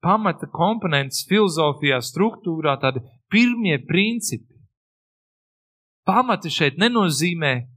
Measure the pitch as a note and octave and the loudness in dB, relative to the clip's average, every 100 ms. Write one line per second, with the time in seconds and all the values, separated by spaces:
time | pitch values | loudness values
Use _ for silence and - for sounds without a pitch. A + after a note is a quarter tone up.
0 | E3+ G#3 G#3 D#3+ D3 - F3 A3+ F#3+ D3 | 2 0 0 -4 -8 -2 0 0 -2 -2
1 | C3+ - - G3+ G#3 D#3 D3+ C#3+ D3 C3 | -2 -6 0 2 2 2 0 0 0 0
2 | A#2 - G#3 A3+ F#3 D#3+ D#3 C#3 C3+ C3 | -2 -2 -2 -2 -6 -2 -2 0 -2 -2
3 | - _ _ G#3 A#3+ A#3+ G#3 C#3+ - E3 | -8 _ _ 2 2 2 -2 -2 0 0
4 | G#3 A#3 - A#2 _ _ _ _ _ _ | 0 -2 -6 -8 _ _ _ _ _ _
5 | _ _ _ _ _ _ _ _ _ _ | _ _ _ _ _ _ _ _ _ _
6 | - G3 B3+ G3+ E3 - D3 C#3 A3 A#3+ | 0 2 2 0 -2 0 0 2 0 2
7 | F#3 C3+ E3+ E3+ D3+ B2+ A#2+ | 0 0 -2 0 -2 -2 -6